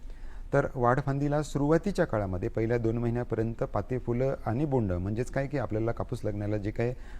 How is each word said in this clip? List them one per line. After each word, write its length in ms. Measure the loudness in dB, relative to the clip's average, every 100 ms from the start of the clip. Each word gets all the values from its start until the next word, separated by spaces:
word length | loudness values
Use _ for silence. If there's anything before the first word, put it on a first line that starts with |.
| -12 -10 -10 -10 0
तर 140 | 2 2
वाढ 260 | 2 4 4 2
फांदीला 360 | 0 2 2
सुरुवातीच्या 640 | 0 0 4 4 4 0
काळामध्ये 440 | 2 2 0 -2 -2
पहिल्या 300 | 0 2 2
दोन 200 | 2 2
महिन्यापर्यंत 640 | 0 0 0 0 -2 -2
पाते, 360 | -2 -2 -2 -2
फुलं 360 | 0 0 0 0 -2
आणि 180 | 0
बोंड, 280 | 2 2 2
म्हणजेच 380 | 0 0 -2 -2
काय 160 | -2 -2
की 120 | -2
आपल्याला 340 | -2 0 -2
कापूस 280 | -2 -4 -4
लागण्याला 320 | -4 -2 -2 -2
जे 140 | -2
काही, 200 | -2 -2 -4 -10 -12